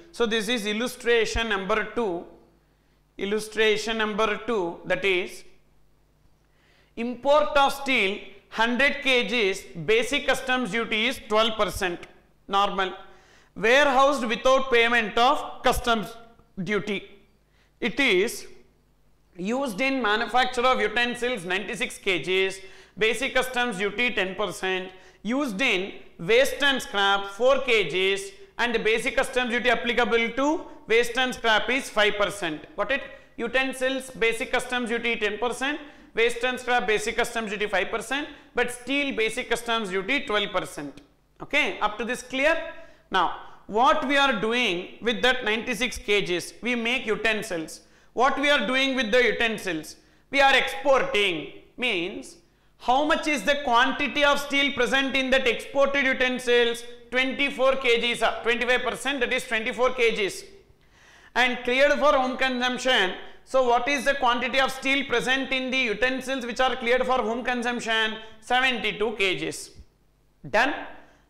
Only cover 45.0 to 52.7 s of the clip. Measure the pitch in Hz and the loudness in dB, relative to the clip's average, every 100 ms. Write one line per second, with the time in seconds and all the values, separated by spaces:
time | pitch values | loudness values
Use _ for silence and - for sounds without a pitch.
45 | 226 202 247 254 214 226 233 202 247 - | -4 2 2 2 0 -2 -2 -2 -4 -4
46 | - 202 175 175 - - 226 240 226 254 | 0 0 2 -4 -4 -8 -4 -2 -2 -2
47 | 220 208 226 214 - 170 156 - _ _ | -2 -2 0 -2 -4 -6 -6 -12 _ _
48 | _ 214 269 277 285 285 233 262 269 254 | _ 2 2 4 2 2 2 2 2 0
49 | 214 247 233 - 226 208 185 160 - - | 2 4 4 2 -2 -2 -4 -6 -8 -18
50 | _ _ - 277 269 254 - - 277 254 | _ _ -4 4 6 6 2 -2 2 4
51 | - 208 202 160 - - - - 247 185 | 4 2 0 -2 -8 -16 -20 -6 -2 -2
52 | 180 269 - - _ _ _ | -4 -8 -14 -20 _ _ _